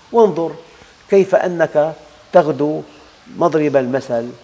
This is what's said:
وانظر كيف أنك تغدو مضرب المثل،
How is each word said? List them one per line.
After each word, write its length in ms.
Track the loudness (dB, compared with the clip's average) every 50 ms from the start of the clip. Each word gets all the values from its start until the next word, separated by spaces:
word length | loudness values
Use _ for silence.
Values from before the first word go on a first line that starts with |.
| _ _
وانظر 400 | 2 2 2 2 2 -2 -6 -6 -8 -12 -18 -20 -20 -20 -20 -20 -20 _ _ 0
كيف 260 | 2 2 2 2 0
أنك 580 | 0 0 -2 -2 -2 -2 -2 0 0 -2 -2 -4 -10 -16 -20 -20 -20 -8 _ 2
تغدو 480 | 2 4 2 0 -2 -2 -4 -4 -6 -10 -14 -18 -20 -20 -20 -20 _ _ -16 -6 -2
مضرب 380 | -2 0 0 0 0 2 2
المثل، 540 | 0 0 0 -2 -4 -4 -4 -4 -4 -4 -6 -10 -16